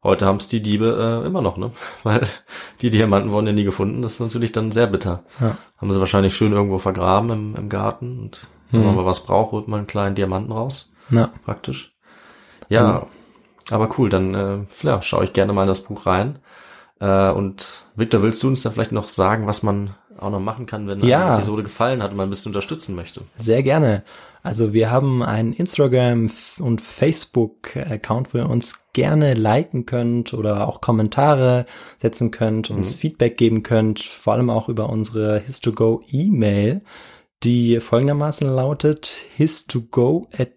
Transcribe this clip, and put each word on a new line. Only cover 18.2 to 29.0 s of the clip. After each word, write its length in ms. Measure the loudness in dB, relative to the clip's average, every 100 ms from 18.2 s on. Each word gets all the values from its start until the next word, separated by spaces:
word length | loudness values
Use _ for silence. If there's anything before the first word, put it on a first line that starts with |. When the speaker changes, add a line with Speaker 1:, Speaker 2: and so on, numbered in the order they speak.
Speaker 1:
willst 180 | 2 2
du 60 | 0
uns 160 | 0
da 80 | -2
vielleicht 200 | -2 -2
noch 180 | -4 -6
sagen, 360 | 0 2 2 -2
was 160 | -2
man 320 | 0 -2 -4 -10 _ -12
auch 140 | -6
noch 80 | -4
machen 260 | -6 -8 -10
kann, 220 | -10 -8
wenn 120 | 0 4
Speaker 2:
Ja. 200 | 4 4
Speaker 1:
eine 80 | 2
Episode 240 | 0 -4
gefallen 380 | -6 -2 -2 0
hat 100 | -4
und 60 | -4
man 100 | -4
ein 20 |
bisschen 180 | -4 -6
unterstützen 460 | -6 -6 -8 -8 -10
möchte? 260 | -10 -16 -20 -8
Speaker 2:
Sehr 240 | 2 2
gerne. 420 | 4 4 4 2 -2 -20 -20 -12
Also 320 | -8 0 2
wir 160 | 4 4
haben 320 | 2 2 0
einen 300 | 0 0 -2
Instagram- 720 | -2 -4 2 4 4 4 2 0
f-, 320 | -4 -14 -6
und 220 | -2 -2
Facebook-Account, 1500 | -4 -2 0 0 -2 0 -2 _ -12 -10 -6 -8 -4 -4 -2
wo 60 | -4
ihr 100 | -2
uns 300 | -2 -2 -8 _
gerne 400 | -2